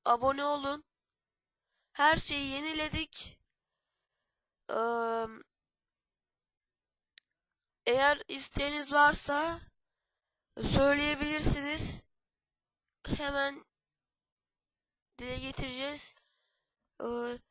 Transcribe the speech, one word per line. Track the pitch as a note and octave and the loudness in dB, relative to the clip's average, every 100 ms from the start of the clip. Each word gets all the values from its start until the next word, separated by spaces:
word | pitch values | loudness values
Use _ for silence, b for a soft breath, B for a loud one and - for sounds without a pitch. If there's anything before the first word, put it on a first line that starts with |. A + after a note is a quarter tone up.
abone | - A#3 C4 C#4 | 2 4 4 2
olun. | C#4+ D4 C#4 D4+ - _ _ _ _ _ _ _ _ _ _ | 0 0 -2 -6 -10 _ _ _ _ _ _ _ _ _ _
Her | - D4 D#4+ | 4 4 4
şeyi | - C#4+ C#4 | 2 -2 -2
yeniledik. | C4+ D#4 D#4 D#4 D#4+ D#4 - - - _ _ _ _ _ _ _ _ _ _ _ _ - | -4 -4 -4 -4 -4 -6 -10 -14 -16 _ _ _ _ _ _ _ _ _ _ _ _ -6
Ee, | A3 A#3 A#3 A#3 A3+ A3+ A3 - _ _ _ _ _ _ _ _ _ _ _ _ _ _ _ _ - _ _ _ _ _ _ - | -2 -2 -2 -2 -2 -4 -10 -20 _ _ _ _ _ _ _ _ _ _ _ _ _ _ _ _ -20 _ _ _ _ _ _ 0
eğer | B3 C#4 D4 - | 4 4 2 -4
isteğiniz | C4+ C4+ - C#4+ D4 C#4+ | -10 -6 -4 -2 -4 2
varsa | D4 D4 D4+ - C#4+ D#4+ E4+ - _ _ _ _ _ _ _ _ - | 6 6 4 0 -2 -2 -4 -12 _ _ _ _ _ _ _ _ -6
söyleyebilirsiniz. | A3+ - C#4 C#4+ D4 D4 D4 D4+ D4+ C#4+ C#4 D#4 - - - _ _ _ _ _ _ _ _ _ - | 2 6 6 6 2 0 -2 0 2 2 0 -4 -6 -8 -16 _ _ _ _ _ _ _ _ _ -6
Hemen | - C#4+ C#4+ C#4 C#4 - _ _ _ _ _ _ _ _ _ _ _ _ _ _ - | -4 -2 -2 -2 -4 -16 _ _ _ _ _ _ _ _ _ _ _ _ _ _ -14
dile | B3 B3+ | -8 -6
getireceğiz. | C4 C4+ C4+ B3+ C#4 D4 - - _ _ _ _ _ _ _ - | -6 -6 -6 -6 -6 -8 -12 -20 _ _ _ _ _ _ _ -10
Ee, | A#3 A#3+ A#3+ B3 - | -6 -4 -6 -8 -14